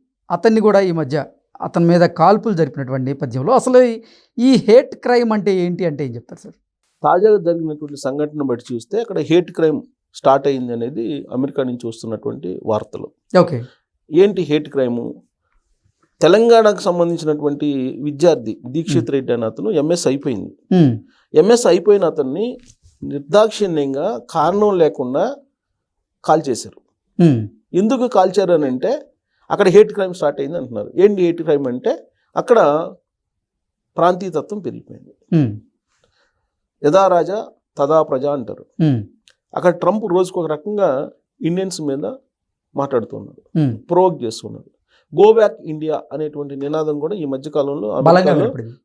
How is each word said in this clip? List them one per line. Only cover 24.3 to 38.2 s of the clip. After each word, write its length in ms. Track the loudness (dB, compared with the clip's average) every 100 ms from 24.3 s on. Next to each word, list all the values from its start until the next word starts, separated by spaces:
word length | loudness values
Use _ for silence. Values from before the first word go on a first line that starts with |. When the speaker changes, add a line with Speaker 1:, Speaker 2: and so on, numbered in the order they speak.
| -2 0 2 2 2
Speaker 2:
లేకుండా 580 | 2 0 -4 -2 -2 -6 _ _ _ _ _ _ _ _ 0
కాల్చేశారు. 560 | 2 0 -6 -8 -20 _ _ _ 2
Speaker 1:
మ్మ్. 240 | 4 4 -2 -12 _
Speaker 2:
ఎందుకు 340 | -2 0 0 0
కాల్చారు 440 | 2 2 2 2
అని 140 | 2 0
అంటే 360 | -2 -4 -4 -8 _ _ _ -6
అక్కడ 160 | 0 6
హేట్ 260 | 6 6
క్రైమ్ 200 | 2 -6
స్టార్ట్ 260 | -2 -4 -2
అయింది 160 | -6 -8
అంటున్నారు. 340 | -8 -10 -6 2
ఏంటి 260 | 2 4
హేట్ 200 | 0 0
క్రైమ్ 260 | -2 -2 -2
అంటే 300 | -4 -4 -6 -10 _ _ -8
అక్కడ 540 | 2 4 4 2 -4 -12 _ _ _ _ _ _ _ _ _ 0
ప్రాంతీయతత్వం 640 | 2 2 -4 -6 -6 -10
పెరిగిపోయింది. 760 | -10 -12 -18 -20 -20 _ _ 0
Speaker 1:
మ్మ్. 240 | 0 -4 -16 _ _ _ _ _ _ _ _ _ _ _ 0
Speaker 2:
యథా 220 | 2 4
రాజా 400 | 2 0 -6 -10 _ _ -4
తదా 240 | 0 2
ప్రజ 240 | 2 -2